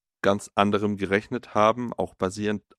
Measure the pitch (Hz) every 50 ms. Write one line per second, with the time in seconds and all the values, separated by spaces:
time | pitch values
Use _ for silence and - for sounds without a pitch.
0 | _ _ _ _ - 98 101 101 - - - 107 101 101 104 101 104 104 104 95
1 | 98 90 98 101 110 - 123 120 - - - 107 107 110 113 123 123 113 - -
2 | 95 - _ - 95 95 98 104 104 104 104 98 - _ _